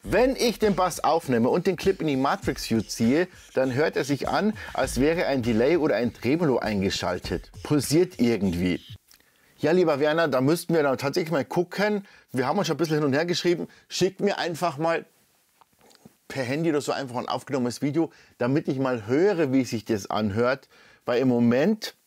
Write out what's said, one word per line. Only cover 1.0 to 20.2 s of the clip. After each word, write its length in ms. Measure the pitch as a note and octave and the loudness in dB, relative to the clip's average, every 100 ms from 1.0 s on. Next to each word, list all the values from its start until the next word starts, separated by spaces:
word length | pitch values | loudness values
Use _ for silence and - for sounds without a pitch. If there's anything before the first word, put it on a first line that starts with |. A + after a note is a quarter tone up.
aufnehme 460 | B2 E3 - A#2+ A#2 | 2 0 2 2 4
und 180 | D3+ F#3 | 2 0
den 100 | F3 | 0
Clip 240 | F#3+ F#3+ | 0 0
in 60 | D#3 | 0
die 100 | C3+ | 0
Matrix 540 | C3+ G3 - C#3 - | 0 0 -4 -6 -2
View 120 | A2+ | -2
ziehe, 440 | G2 - A#2 C#3+ F3+ - - | -2 0 2 2 0 -6 -6
dann 200 | - C3 | -2 0
hört 220 | B2 D#3+ - | 0 0 0
er 80 | |
sich 240 | C3+ C#3+ - | -2 -2 0
an, 280 | C#3+ G3+ G#3 - | 0 0 -2 -8
als 260 | - C3 - | -4 -2 0
wäre 260 | C#3+ E3 C3+ | 0 2 0
ein 160 | C3+ | 0
Delay 340 | A#2 A2 B2+ E3+ | 0 2 4 2
oder 200 | D3 G#2+ | 2 0
ein 180 | A#2+ | -2
Tremolo 440 | - A2+ D#3 E3+ A#2+ | -4 -2 2 2 2
eingeschaltet. 920 | G#2+ G#2 F#2+ - F2+ F2+ - F2+ - - | 0 0 -2 -2 -4 -4 -4 -6 -8 -16
Pulsiert 560 | - D3 - D3+ F3+ - | -2 0 2 2 2 0
irgendwie. 600 | A#2+ A2+ G2 E2+ F2+ E2 - G#2 _ - _ _ _ _ | 0 2 0 0 -2 -2 -6 -20 _ -20 _ _ _ _
Ja, 140 | D3 | 0
lieber 260 | F3+ E3 C#3+ | 2 2 2
Werner, 300 | D3+ D#3 E3 | 2 2 2
da 120 | C3+ | 2
müssten 320 | C3 E3+ - | 2 0 0
wir 120 | E3+ | 2
dann 140 | C#3+ B2+ | 2 0
tatsächlich 340 | C#3 C3+ D#3+ | -2 -2 -2
mal 120 | D#3 | -2
gucken. 600 | B2+ - F3 - G#3 G#3 G3 - _ | -2 -2 -4 -2 0 0 -6 -20 _
Wir 160 | B2 B2+ | -4 -2
haben 120 | F3+ | 0
uns 100 | D#3+ | -2
schon 80 | C#3+ | -2
ein 20 | |
bisschen 160 | D3 | 0
hin 100 | D#3 | 0
und 80 | D3 | 0
her 140 | C3 F3 | 0 0
geschrieben. 400 | E3 F3 E3+ - - _ | -2 0 -2 -4 -14 _
Schickt 320 | - F#3 F#3+ | -2 -2 0
mir 180 | G3+ - | -4 -2
einfach 400 | D#3+ D#3+ F3 C#3 | -4 -2 -4 -2
mal 260 | E3 E3 - _ _ _ _ _ _ _ _ _ - _ _ | -2 -2 -4 _ _ _ _ _ _ _ _ _ -20 _ _
per 160 | C3+ | -8
Handy 260 | A#2+ C#3+ E3 | -4 -2 0
oder 100 | D3 | -2
so 120 | C#3 | -2
einfach 240 | A#2+ C3+ B2 | -4 -4 -8
ein 120 | - | -6
aufgenommenes 540 | C3 - C3+ A#2+ A2+ | -8 -4 -4 -2 -2
Video, 300 | C#3+ D3 D#3+ - - _ | -4 -2 -2 -6 -20 _
damit 300 | A#2+ C#3 C#3 | 0 0 -2
ich 100 | C3+ | -2
mal 300 | C3 B2 G2+ | -2 -2 0
höre, 440 | C3+ G3 F3 D3 | 2 2 2 2
wie 120 | C3+ | 2
sich 200 | B2 A2+ | 0 -4
das 240 | - A2 F#2+ | -2 -4 -2
anhört. 600 | G2+ | -2